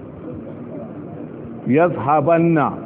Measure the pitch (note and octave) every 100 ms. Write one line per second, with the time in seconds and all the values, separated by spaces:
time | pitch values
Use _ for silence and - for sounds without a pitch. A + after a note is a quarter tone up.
0 | - - - - - - - C#4+ - -
1 | - - - - - - A2 C3+ F3 B2+
2 | A#2 D3+ C#3+ E3 E3+ D#3+ B2 -